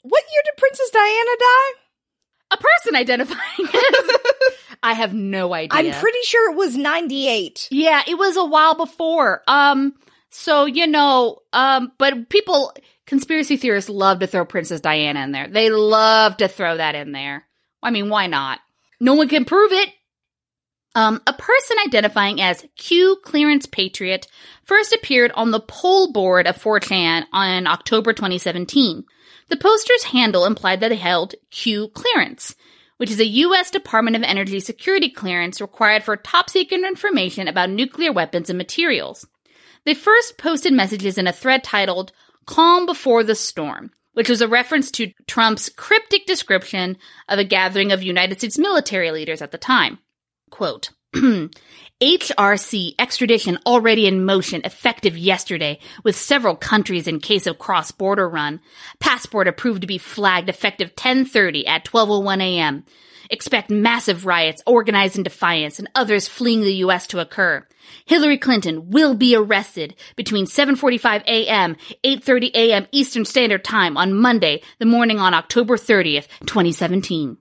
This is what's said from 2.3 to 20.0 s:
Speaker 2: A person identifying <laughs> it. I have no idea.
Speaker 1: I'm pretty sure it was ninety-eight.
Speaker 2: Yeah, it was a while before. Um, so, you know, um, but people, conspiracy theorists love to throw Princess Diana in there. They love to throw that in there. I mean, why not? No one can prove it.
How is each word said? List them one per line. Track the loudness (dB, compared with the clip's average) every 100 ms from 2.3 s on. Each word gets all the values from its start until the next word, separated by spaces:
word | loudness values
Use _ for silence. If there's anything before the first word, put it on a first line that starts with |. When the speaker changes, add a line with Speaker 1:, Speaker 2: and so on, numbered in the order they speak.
| _ _
Speaker 2:
A | -2
person | 2 2 2 0
identifying | 0 -2 -2 -8 -10
<laughs> | -6
it. | 0 2 4 4 2 0 0 2 0 0 -20 -4
I | -2
have | -2 -2
no | -4 -4 -4 -4
idea. | -4 -2 0 0
Speaker 1:
I'm | 0
pretty | -2 -2
sure | 0 2 2
it | 0
was | -2 -2
ninety-eight. | -2 -2 -4 -4 -2 -2 -4 -12 -4
Speaker 2:
Yeah, | 0 2 2 0
it | 0
was | 0 0
a | 2
while | 4 4 2
before. | -4 -4 -2 2 2 0 2
Um, | 4 4 2 -2 -4 _ _ _
so, | -10 0 2 2
you | 0 0
know, | 2 4 4 2 -4 _
um, | 0 2 2 -2 _
but | 0 0 0
people, | 0 2 0 0 -8 _ _ -4
conspiracy | -2 0 -2 0 0
theorists | 0 -2 -2
love | 0 2 2
to | -2
throw | -2 -4
Princess | -6 -6 -4
Diana | -2 0 -2 -4
in | -6
there. | -6 -4
They | 0 2
love | 2 2 4 4 6 4 2
to | -2
throw | -2 -4 -2
that | -4 -4
in | -10
there. | -10 -10 -12 _ _ _ _
I | -6
mean, | -4 -2
why | -2 -2
not? | -2 -4 -10 _ _ _ _
No | 2 4
one | 4
can | 0 2
prove | 4 4
it. | 2 -2 _